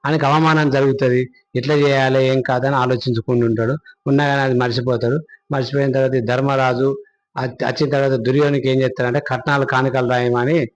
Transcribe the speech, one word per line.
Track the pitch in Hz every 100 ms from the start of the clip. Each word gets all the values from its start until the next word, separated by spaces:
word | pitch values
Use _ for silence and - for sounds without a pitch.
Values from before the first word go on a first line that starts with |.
| 139
ఆయనకు | 156 139
అవమానం | 151 160 156 151
జరుగుతది, | 135 139 131 131 123 127 _ _
ఎట్లా | 123 127
చేయాలి | 147 143 135 131 131
ఏం | 131 131
కాదని | 127 127 135 139
ఆలోచించుకుంటూ | 127 127 - 113 110 123 117
ఉంటాడు. | 113 113 143 - - -
ఉన్నా | 143 143
కానీ | 139
అది | 135
మర్చిపోతాడు. | 123 123 117 123 120 117 143 156 - _
మర్చిపోయిన | 143 120 139 139
తర్వాత | 131 135
ఈ | 131
ధర్మరాజు | 113 123 139 135 131 123 135 135 - _ _ -
అచ్-, | 127 117 139
వచ్చిన | - 147
తర్వాత | 139 139
దుర్యోధనునికి | 135 113 135 147 143 131
ఏం | 131
చేస్తాడంటే, | 131 131 123 123 -
"కట్నాలు | 127 147 143
కానుకలు | 135 131 131 127 123
రాయమని" | 123 123 120 123 165 123